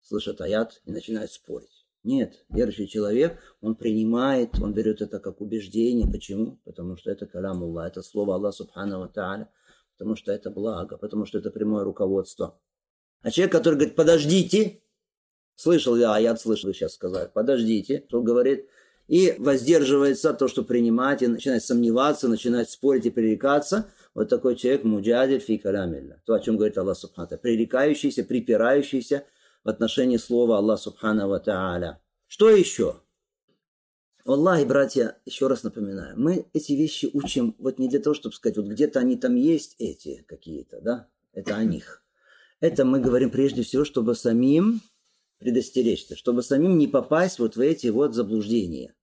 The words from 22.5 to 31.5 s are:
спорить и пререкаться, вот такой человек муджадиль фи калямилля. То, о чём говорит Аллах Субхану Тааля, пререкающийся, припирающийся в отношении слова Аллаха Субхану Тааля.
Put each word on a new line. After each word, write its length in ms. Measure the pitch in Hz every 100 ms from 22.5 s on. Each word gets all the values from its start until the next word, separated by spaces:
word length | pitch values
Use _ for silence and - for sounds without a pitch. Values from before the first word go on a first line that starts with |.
| 120 110
спорить 340 | - 139 131 113
и 60 |
пререкаться, 800 | - 110 107 135 143 143 208 220 _ _ -
вот 120 | 107
такой 280 | 123 131 117
человек 300 | 123 139 113
муджадиль 540 | 104 101 120 135 135
фи 200 | - 107
калямилля. 640 | 98 101 90 73 67 - -
То, 80 |
о 60 | 107
чём 180 | - 110
говорит 220 | 107 98
Аллах 180 | 92 92
Субхану 300 | - - 82
Тааля, 120 | -
пререкающийся, 840 | 123 113 113 127 147 147 139 -
припирающийся 1040 | 104 127 113 110 113 139 139 135 113 139 - _ _ _
в 60 | -
отношении 480 | 107 113 - 127 117
слова 400 | - 120 117 107
Аллаха 240 | 104 101
Субхану 580 | - - 110 107 98 95
Тааля. 640 | -